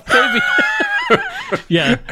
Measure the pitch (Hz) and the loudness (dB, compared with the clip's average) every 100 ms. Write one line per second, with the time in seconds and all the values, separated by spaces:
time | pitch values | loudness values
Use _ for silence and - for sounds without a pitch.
0 | - - 740 719 719 - 855 855 831 831 | 2 2 4 2 2 2 0 -2 -2 -2
1 | 988 - 784 719 1047 180 - 165 160 254 | 0 0 -2 -10 -8 -8 0 0 2 0
2 | - | -4